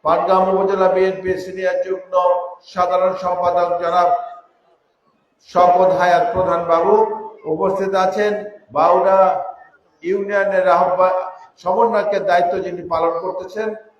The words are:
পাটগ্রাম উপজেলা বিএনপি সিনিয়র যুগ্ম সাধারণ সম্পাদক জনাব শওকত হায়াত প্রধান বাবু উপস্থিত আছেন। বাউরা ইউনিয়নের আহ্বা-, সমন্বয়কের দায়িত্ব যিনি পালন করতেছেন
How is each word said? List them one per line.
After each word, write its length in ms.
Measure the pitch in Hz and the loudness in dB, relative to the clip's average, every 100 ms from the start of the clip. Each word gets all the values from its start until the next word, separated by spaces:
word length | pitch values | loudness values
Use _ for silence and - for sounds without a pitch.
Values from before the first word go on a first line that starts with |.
| 151 | 0
পাটগ্রাম 380 | 170 180 185 185 | 0 2 2 2
উপজেলা 380 | 190 190 190 185 | 0 0 2 2
বিএনপি 440 | 185 190 190 185 185 | 2 0 -2 -4 -6
সিনিয়র 400 | 185 185 185 180 | -6 -6 -4 -2
যুগ্ম 300 | 185 185 - 185 180 180 - - - | -4 -6 -2 0 2 0 -4 -14 -10
সাধারণ 480 | 185 180 180 185 | -2 0 2 0
সম্পাদক 560 | 185 180 180 175 175 175 175 | -2 -4 0 0 0 0 -2
জনাব 300 | 170 180 175 175 - - _ _ _ _ _ _ _ _ _ _ _ | 0 2 2 0 -4 -16 _ _ _ _ _ _ _ _ _ _ _
শওকত 420 | 180 180 180 185 | 2 4 4 2
হায়াত 340 | 180 180 175 170 | 2 2 2 2
প্রধান 280 | 185 180 170 | -2 -2 -2
বাবু 300 | 170 165 185 214 - - - - 156 | 0 2 4 4 2 -2 -12 -14 -8
উপস্থিত 500 | 160 196 190 190 190 | -2 -2 -2 -2 0
আছেন। 380 | 190 208 208 202 - - _ | 0 0 -2 -2 -8 -18 _
বাউরা 480 | 135 165 180 190 190 190 - - - - _ _ _ | 0 2 4 4 4 4 2 -6 -14 -20 _ _ _
ইউনিয়নের 640 | 170 196 202 202 196 190 185 | -6 -4 -2 -2 0 0 2
আহ্বা-, 580 | 175 180 180 185 185 180 - - _ | 2 2 2 0 0 -6 -14 -20 _
সমন্বয়কের 680 | 175 220 226 208 208 147 - | -4 0 2 0 -2 -2 0
দায়িত্ব 280 | 175 175 185 | 0 0 -2
যিনি 220 | 190 175 175 | -6 -10 -6
পালন 240 | 165 170 170 | -2 -2 -2
করতেছেন 560 | 180 180 185 214 220 214 - | -6 -8 -10 -8 -8 -8 -18